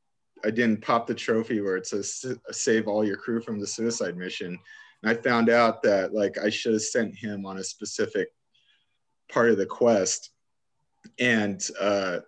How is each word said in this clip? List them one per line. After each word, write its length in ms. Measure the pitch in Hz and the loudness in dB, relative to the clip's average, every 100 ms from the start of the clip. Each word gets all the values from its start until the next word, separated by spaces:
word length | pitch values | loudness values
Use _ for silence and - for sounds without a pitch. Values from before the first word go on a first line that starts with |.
| _ _ _ _ 107 | _ _ _ _ -4
I 40 | |
didn't 300 | 110 120 104 | 0 2 0
pop 240 | - 120 120 | 0 0 0
the 100 | 107 | -4
trophy 440 | - 113 110 110 | -2 0 0 -2
where 160 | 101 92 | -2 -4
it 100 | 92 | -4
says, 380 | 104 98 - 131 | -6 -6 -8 -10
"S-, 300 | 120 - 113 | -10 -10 -4
save 320 | - 113 104 | 2 2 2
all 160 | 104 | 0
your 140 | 107 98 | 0 -2
crew 240 | - 117 | -4 -4
from 180 | 117 107 | -4 -6
the 80 | 101 | -6
suicide 480 | - 117 117 95 87 | -4 -4 -2 -4 -6
mission." 420 | 90 - 92 - - - - _ | -8 -8 -8 -10 -14 -20 -20 _
And 80 | 110 | 0
I 100 | 117 | 0
found 280 | 131 120 113 | 2 4 6
out 340 | 117 117 110 | 6 6 4
that, 300 | 113 101 92 | 4 4 2
like, 240 | 107 101 - | 0 0 0
I 120 | 107 | -2
should 220 | - 120 | 0 0
have 100 | 110 | 0
sent 360 | - 127 107 98 | 0 -2 -2 -4
him 280 | 107 101 98 | -10 -8 -8
on 120 | 95 | -8
a 60 | |
specific 680 | 95 - 104 - 107 104 90 _ _ _ _ _ _ _ _ _ _ | -10 -10 -8 -4 -2 -2 -4 _ _ _ _ _ _ _ _ _ _
part 200 | - 117 | 2 4
of 60 | 104 | 4
the 80 | 92 | 0
quest. 640 | - 120 110 92 - - _ _ _ _ _ _ _ - - | 2 4 4 2 -2 -8 _ _ _ _ _ _ _ -16 -2
And, 440 | 123 113 104 92 - - | 2 2 2 -2 -8 -2
uh, 420 | 98 101 95 87 | 0 2 0 -4